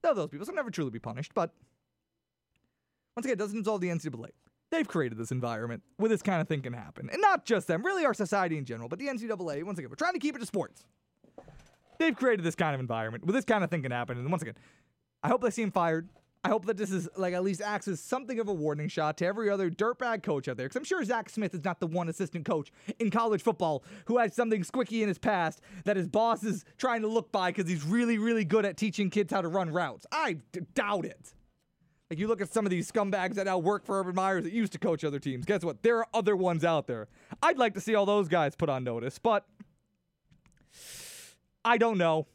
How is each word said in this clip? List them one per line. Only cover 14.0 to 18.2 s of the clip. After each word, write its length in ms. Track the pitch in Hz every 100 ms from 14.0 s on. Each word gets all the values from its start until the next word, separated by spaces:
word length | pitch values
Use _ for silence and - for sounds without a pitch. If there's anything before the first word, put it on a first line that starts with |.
| 120 120
And 120 | 131
once 120 | 175
again, 140 | 147 - - _ _ _ _ _
I 60 | 147
hope 120 | 247
they 100 | 240
see 120 | 214
him 80 | 214
fired. 380 | 190 170 160 170 - _ _
I 40 | 185
hope 180 | 220 185
that 100 | 196
this 160 | 202
is, 160 | 190 - -
like, 160 | 185
at 100 | 180
least 180 | 190 180
acts 280 | 208 208 -
as 120 | 170
something 380 | - 226